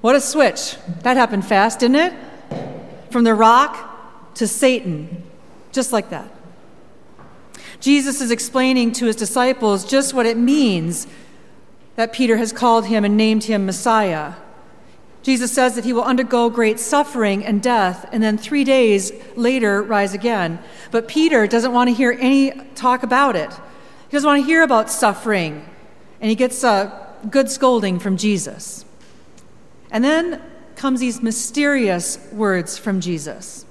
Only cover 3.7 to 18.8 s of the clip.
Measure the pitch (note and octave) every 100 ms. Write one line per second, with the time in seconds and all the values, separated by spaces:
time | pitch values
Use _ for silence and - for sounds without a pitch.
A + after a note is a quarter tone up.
3.7 | - - - - - - - A3 - C4
4.7 | B3 F#3 D3+ E3 F3 - - - - -
5.7 | - B3+ A#3 - E3 - - - - -
6.7 | - - - - - - - - - -
7.7 | - C4+ C#4+ C#4 C#4 B3 A#3 - C4 C4
8.7 | B3+ A#3 A#3 A#3+ A3 G#3 B3+ B3 C4 A3
9.7 | G3 F#3+ C4+ C#4 C4 A#3 A#3 A#3+ D4 B3
10.7 | F3+ D#3+ E3+ - - - - - - -
11.7 | - - - A3+ A#3 B3 A3 A3+ - B3
12.7 | A3+ G3+ A3+ G3+ G#3 A3 A3 G#3+ G#3 F#3+
13.7 | F#3 B3 A3 G3+ D#3+ D3 - - - -
14.7 | - - - - - - B3+ A#3+ C4 B3+
15.7 | A#3 A#3 A#3 G#3+ B3 B3+ B3 A#3 A#3+ A3
16.7 | A3+ - D4 C#4+ B3+ G#3+ G3 G3+ G#3 B3
17.7 | A#3+ F#3 F3 - A3+ A3 G#3+ - D4 C4+
18.7 | C4